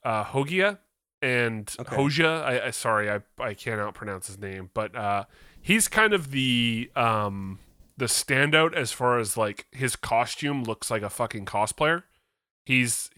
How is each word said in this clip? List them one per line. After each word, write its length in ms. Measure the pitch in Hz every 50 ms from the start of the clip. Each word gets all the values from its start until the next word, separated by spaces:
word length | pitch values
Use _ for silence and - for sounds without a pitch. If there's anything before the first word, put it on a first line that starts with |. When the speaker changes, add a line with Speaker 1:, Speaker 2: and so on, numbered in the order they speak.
| -
Speaker 1:
uh, 200 | 123 110 107 101
Hogia. 540 | - - 135 139 143 180 185 190 208 202 - _ _ _ _ _ _ _ _
And 500 | - 127 127 120 120 117 113 110 104 - - -
Speaker 2:
Okay. 160 | - - 127
Speaker 1:
Hoja, 460 | 139 139 147 139 156 165 160 160 160 151
I, 240 | 135 123 123 104
I, 40 | 123
sorry, 380 | - - - 120 110 107 104 104
I, 80 | 104 104 - _ _ -
I 140 | 123 113 101
cannot 400 | - - 120 110 104 101 104 -
pronounce 320 | - 110 104 98 92 -
his 120 | - 98 98
name, 320 | 104 98 95 95 92 92 -
but, 220 | 117 107 107 -
uh, 300 | 120 107 101 101 101 98 - - - - - - -
he's 260 | - - 202 226 -
kind 260 | - - 214 220 214 208
of 180 | 185 151 135
the, 580 | 139 135 131 127 123 120 120 117 113 113 120 - -
um, 640 | 139 120 113 110 107 104 101 98 98 95 95 95 - - - _ _ - _ _
the 80 | - 131
standout 680 | 113 - - - - 135 131 143 151 151 156 160 165 147
as 180 | 131 123 -
far 280 | - - 123 123 120 120
as, 180 | 110 101 -
like, 300 | 113 110 104 101 - - -
his 240 | - 127 131 123 -
costume 680 | - - - 117 113 120 - - - 151 143 143 135 120
looks 260 | 113 110 - - -
like 140 | 117 107 104
a 80 | 98
fucking 340 | - - 120 110 - 107 98
cosplayer. 580 | - - 104 107 104 - - 156 156 165 170 - _ _ _ _ _ _ _ _ _ _ _ _
He's, 460 | - 131 127 123 117 113 - - - -